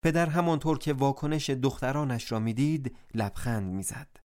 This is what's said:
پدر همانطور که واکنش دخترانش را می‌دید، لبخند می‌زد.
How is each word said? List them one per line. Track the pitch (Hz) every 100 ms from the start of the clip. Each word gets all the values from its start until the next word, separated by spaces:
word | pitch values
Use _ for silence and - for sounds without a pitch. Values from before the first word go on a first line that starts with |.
پدر | 160 160 170
همانطور | 160 170 156 156 156
که | -
واکنش | 139 139 135 147 156 143
دخترانش | 135 131 - 127 143 147 120 -
را | 113
می‌دید، | 110 113 147 156 131 - -
لبخند | 113 101 - 123 113 95
می‌زد. | 95 95 131 143 -